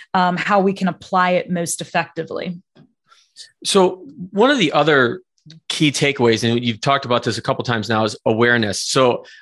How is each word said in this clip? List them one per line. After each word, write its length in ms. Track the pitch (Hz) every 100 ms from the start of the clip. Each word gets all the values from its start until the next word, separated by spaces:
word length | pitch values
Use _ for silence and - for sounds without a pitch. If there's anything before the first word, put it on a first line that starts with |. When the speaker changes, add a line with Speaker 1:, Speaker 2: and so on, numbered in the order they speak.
| -
Speaker 1:
um, 240 | 190 180 180
how 220 | - 202
we 140 | 190
can 140 | 190 185
apply 440 | - - 185 180
it 180 | 180 -
most 320 | 175 170 -
effectively. 800 | 170 175 160 - 160 - - 175 _ _ _ _ _ _ _ - - _
Speaker 2:
So 440 | - 196 180 - - - 175
one 180 | 196 254
of 60 | 285
the 140 | 151
other 480 | 151 151 143 120 123 - _ - - -
key 240 | - 156
takeaways, 560 | - 143 139 120 113 117
and 160 | 117
you've 180 | 120 107
talked 240 | 143 139 120
about 180 | 120
this 140 | 120 110
a 40 |
couple 220 | - 127
times 260 | 123 113 101
now, 140 | 110
is 140 | 110 - -
awareness. 580 | 110 120 120 107 92
So 420 | - 135 131 - - -